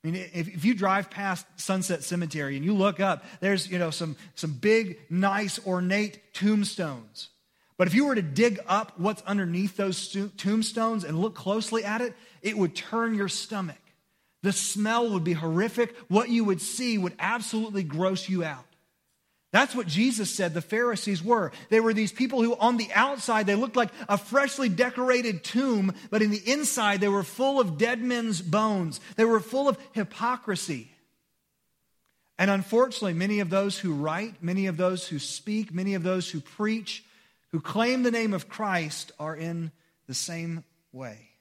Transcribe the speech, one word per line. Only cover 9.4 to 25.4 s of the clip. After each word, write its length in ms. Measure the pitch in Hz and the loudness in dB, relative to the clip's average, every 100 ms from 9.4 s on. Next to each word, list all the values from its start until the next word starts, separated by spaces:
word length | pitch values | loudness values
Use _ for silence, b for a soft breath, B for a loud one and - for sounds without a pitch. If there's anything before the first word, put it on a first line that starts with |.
| 180 170 196 - | 0 0 -2 -2
those 200 | 196 180 | -2 -2
stu-, 340 | - 196 202 - | -6 -6 -6 -4
tombstones 680 | 196 220 220 220 226 226 | 0 0 0 0 0 0
and 160 | 170 160 | -2 -2
look 160 | 214 - | -2 -2
closely 480 | 190 214 220 226 | -2 0 0 -2
at 180 | 202 220 | -2 -2
it, 140 | 247 - B B | -4 -6 B B
it 160 | - 202 | -4 0
would 180 | 180 - | 0 0
turn 380 | - 226 226 | -6 -2 0
your 160 | 214 196 | 0 -2
stomach. 480 | - - 214 180 139 _ _ _ _ _ _ | -4 -6 -6 -6 -10 _ _ _ _ _ _
The 120 | 196 | -2
smell 580 | 196 - 202 208 233 240 | 0 -2 -2 2 2 2
would 120 | 196 | 2
be 100 | 165 | 0
horrific. 600 | 165 165 165 220 226 233 - B | 0 2 2 2 2 0 -2 B
What 220 | 190 240 | 2 4
you 160 | 233 214 | 2 2
would 160 | 185 | 0
see 360 | - - 247 214 | -2 -4 0 0
would 160 | 180 - | 0 -2
absolutely 640 | 180 233 - 220 220 202 | -2 -2 -2 -4 -2 -2
gross 440 | 165 151 185 185 185 | -2 0 0 0 -2
you 160 | 185 | -2
out. 220 | 160 135 - _ _ _ _ _ _ _ _ | -2 -8 -16 _ _ _ _ _ _ _ _
That's 240 | 196 269 247 | 4 4 0
what 100 | 190 | -2
Jesus 440 | 156 247 220 196 | 2 2 2 -2
said 240 | - 180 | -2 -2
the 80 | 165 | -2
Pharisees 600 | 160 220 240 214 - 185 | -2 0 0 0 -2 -2
were. 300 | 185 233 165 B B | 2 2 2 B B
They 140 | 220 | 4
were 120 | 226 | 4
these 200 | 214 214 | 2 0
people 280 | - 254 254 | 0 0 2
who 140 | 233 190 | 2 4
on 220 | 226 240 | 4 2
the 120 | 214 | 2
outside, 520 | 196 262 277 220 220 202 | 4 2 0 0 2 2
they 100 | 202 | 2
looked 200 | 240 247 | 2 2
like 140 | 226 B 220 | 0 B -2
a 100 | 202 | -2
freshly 520 | - 269 277 277 254 | 2 2 2 0 0
decorated 720 | 175 247 247 254 247 240 180 | 2 0 2 2 2 2 -4